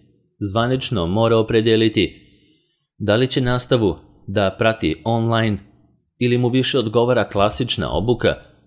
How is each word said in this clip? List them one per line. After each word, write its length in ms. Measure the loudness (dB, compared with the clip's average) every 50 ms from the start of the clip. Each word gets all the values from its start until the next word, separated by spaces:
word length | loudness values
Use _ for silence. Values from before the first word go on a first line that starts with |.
| _ _ _ _ _ _ _ -8 -8 -4
zvanično 540 | -2 -2 -2 0 -2 -2 -2 -2 -2 -2 -2
mora 300 | 0 0 2 2 2 2
opredeliti 880 | 2 2 2 2 2 4 4 4 4 2 2 2 2 0 0 -4 -12 -20 _ _ _ _ _ _ _ _ _ _ _ _ _ _ -6
da 180 | -2 0 2
li 100 | 2 0
će 140 | 0 0 -2
nastavu 560 | 0 0 -2 -2 -2 0 0 2 2 0 -2 -4 -12 _ _ _ -12
da 280 | -6 -2 0 0 -2 -2 0
prati 440 | 0 0 0 0 -2 -2 -2 -2 -4
online 540 | -2 -2 -2 0 0 0 0 0 0 -2 -4 -8 _ _ _ _ _ _ _ _ _ _ -4
ili 200 | 0 0 2 2
mu 100 | 2 2
više 300 | 2 0 0 0 0 -2
odgovara 500 | -2 0 0 0 2 2 2 0 0 -2
klasična 640 | 0 0 0 0 0 -2 -4 -4 -2 -4 -4 -4
obuka 420 | -4 -2 0 0 0 0 0 0 -2 -2 -8 -20 _ _ _